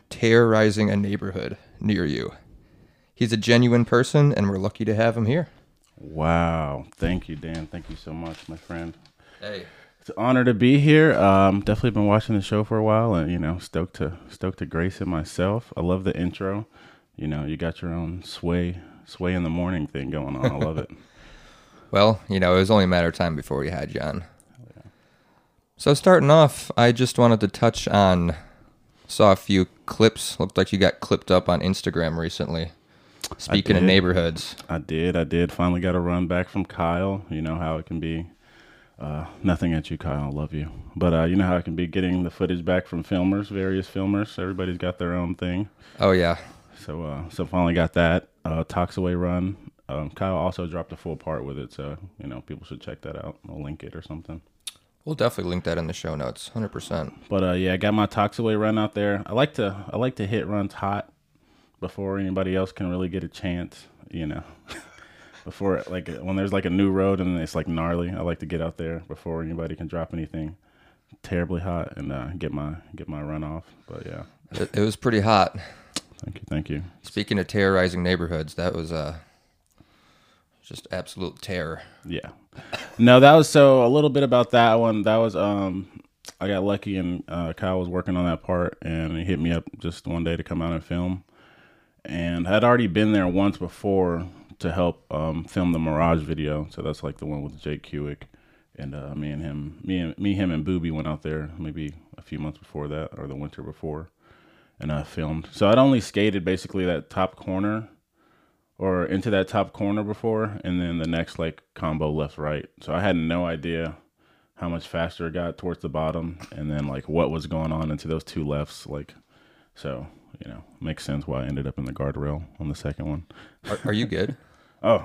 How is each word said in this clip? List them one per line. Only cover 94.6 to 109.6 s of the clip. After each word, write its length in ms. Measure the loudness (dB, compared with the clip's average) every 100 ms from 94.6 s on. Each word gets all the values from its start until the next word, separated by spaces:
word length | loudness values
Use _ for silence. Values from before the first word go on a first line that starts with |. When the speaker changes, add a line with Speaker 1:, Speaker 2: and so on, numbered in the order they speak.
| -4
Speaker 2:
help, 400 | 0 0 -2 -6
um, 300 | -4 -4 -4
film 280 | -6 -2 0
the 60 | 0
Mirage 440 | 0 2 2 2
video. 440 | 0 -4 -4 -4 -6
So 120 | -8
that's, 200 | -8 -6
like, 160 | -8 -10
the 80 | -10
one 160 | -8
with 180 | -10 -10
Jake 260 | -10 -10 -10
Hewick. 360 | -10 -8 -10 -16 _ _ _ _
And, 200 | -16 -14
uh, 200 | -12 -12
me 160 | -10 -8
and 100 | -8
him, 380 | -8 -10 -12 -12
me 160 | -6 -4
and, 200 | -4 -4
me, 160 | -2
him 160 | 0 0
and 140 | -2
Booby 260 | -2 -2 -2
went 160 | -4 -4
out 140 | -6
there 280 | -6 -6 -8 -10
maybe 360 | -10 -8 -10 -12 _ -20
a 60 |
few 160 | -12 -10
months 200 | -8 -10
before 300 | _ -10 -8
that 220 | -8 -8 -10
or 100 | -12
the 100 | -10
winter 260 | -12 -12
before. 480 | -16 -12 -10 -10 -12 _ _ _ _ _ _ -12
And 120 | -6
I 100 | -6
filmed. 460 | -6 -6 -6 -6 -8
So 160 | 0 4
I'd 100 | 6
only 220 | 6 4
skated 440 | 0 0 0 0
basically 400 | -2 -2 -4 -4
that 240 | -2 -2 -4
top 280 | -2 -2 -4
corner 520 | -6 -4 -2 -4 -8 _ _ _ _ _ _ _ _ -6
or 260 | -2 0 0
into 240 | -2 0
that 180 | 0 0
top 240 | -2